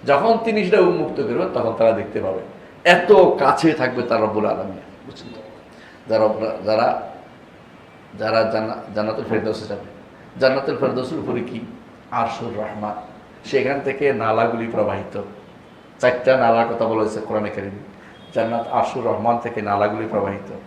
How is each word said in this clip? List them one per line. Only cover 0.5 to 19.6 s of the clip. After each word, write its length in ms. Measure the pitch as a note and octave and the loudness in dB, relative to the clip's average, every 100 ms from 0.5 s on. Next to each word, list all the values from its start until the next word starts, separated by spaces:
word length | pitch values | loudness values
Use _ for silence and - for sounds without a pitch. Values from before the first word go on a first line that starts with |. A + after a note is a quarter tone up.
| G#3+ | 0
সেটা 160 | F3+ G3+ | 4 6
উন্মুক্ত 420 | F3+ E3 D3+ - | 6 4 -2 -2
করবেন 260 | A#2 A#2+ F#3 | -2 -2 -2
তখন 180 | - A2+ G#2+ | -2 -2 4
তারা 140 | A2+ | 4
দেখতে 280 | G#2+ - A2+ | 4 -2 -4
পাবে। 180 | F#2+ F#2 - - - - | -4 -4 -8 -18 -20 -2
এত 280 | E3+ F3 F#3+ | 4 4 8
কাছে 600 | G3 - - C#3 C#3 D#3+ | 8 8 6 2 4 2
থাকবে 300 | D3 B2+ B2 | 2 -2 -2
তার 200 | A#2 A2+ | 0 0
রব্বুল 240 | G#2+ G#2 G2+ | 2 0 0
আলামিন। 320 | G2+ G2 F#2 - - - | -2 -6 -10 -16 -20 -20
বুঝছেন 220 | - A#2 | -18 -16
তো? 60 | - - - - - - - - | -16 -18 -20 -20 -20 -20 -20 -2
যারা, 200 | A2 G#2+ A2 A2 - | 2 2 2 -4 -4
যারা 380 | F#2+ A2 - - - - - - - - - - - - - G2 | 0 2 2 0 -6 -14 -20 -20 -20 -20 -20 -20 -20 -20 -20 -6
যারা 240 | A2 A2+ A2 | 0 2 2
জান্না-, 420 | A2 A2 - - | 0 -2 -6 -6
জান্নাতুল 300 | G2+ G#2+ A2 A#2 | -4 -2 -4 -2
ফেরদৌসে 380 | A2 A2 G#2+ - | -2 -2 -6 -6
যাবে, 140 | G2+ - - - - - - | -10 -10 -20 -20 -20 -20 2
জান্নাতুল 360 | C3 C3 - - | 2 2 -2 -2
ফেরদৌসের 420 | C3 A#2+ B2 D#3 | -2 -2 -4 -6
উপরে 220 | - A#2+ | -4 -6
কি? 200 | - A2+ - - - - - | -6 -10 -12 -16 -20 -20 -8
আরশুর 480 | A#2+ A#2 - A2+ G2+ | -4 -4 -4 -8 -6
রহমান, 360 | G#2+ G#2+ G#2 - - - - - | -8 -6 -8 -8 -12 -20 -20 -20
সেখান 360 | - C3+ B2 C#3 | -2 0 0 -2
থেকে 280 | C3+ C3+ C#3+ | -2 0 0
নালাগুলি 560 | A#2+ A2 A2+ A#2 A#2 A2+ | 2 0 2 2 0 -4
প্রবাহিত। 500 | A2 G#2 G2 G2+ - G2 - - - - - - - | -2 -2 -2 -6 -10 -12 -16 -20 -20 -20 -20 -20 0
চারটা 380 | B2 B2+ C3 C3 | 0 2 2 4
নালার 300 | A#2 A#2 A#2 | 4 4 2
কথা 160 | A#2 | 0
বলা 160 | A2+ A2 | 0 0
হয়েছে 200 | G#2+ G#2 | -2 -4
কোরআনে 300 | - G#2+ G#2 | -4 -4 -2
কারিমে। 440 | G2+ G2 G2+ - - - - - | -6 -8 -12 -16 -20 -20 -20 -6
জান্নাত 340 | B2 A2+ A#2 A2+ | -2 0 -2 -2
আরশুর 360 | A#2+ A#2 C3 | -2 0 -2
রহমান 340 | A#2 G#2+ A2+ A#2 | -2 0 0 0
থেকে 240 | A#2+ A2 | -2 -6